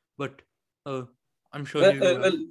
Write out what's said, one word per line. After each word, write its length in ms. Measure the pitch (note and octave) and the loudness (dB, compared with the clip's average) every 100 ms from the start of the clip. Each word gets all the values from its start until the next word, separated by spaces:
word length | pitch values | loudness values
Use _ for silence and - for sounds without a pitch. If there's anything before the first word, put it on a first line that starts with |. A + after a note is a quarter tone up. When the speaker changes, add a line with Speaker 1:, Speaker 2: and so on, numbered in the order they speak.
| _ - | _ -12
Speaker 1:
but, 240 | C#3 C3+ _ _ _ _ C#3+ | -12 -12 _ _ _ _ -12
uh, 160 | C3 B2 _ _ _ _ | -10 -12 _ _ _ _
I'm 140 | D3 C#3+ | -14 -6
sure 160 | D3+ | 4
Speaker 2:
Well, 100 | F#3 | 4
Speaker 1:
he'll 80 | - | 4
do 60 | F3+ | 0
Speaker 2:
uh, 60 | |
Speaker 1:
well. 80 | F3 | 2
Speaker 2:
well, 240 | D#3 E3 - | 0 -2 2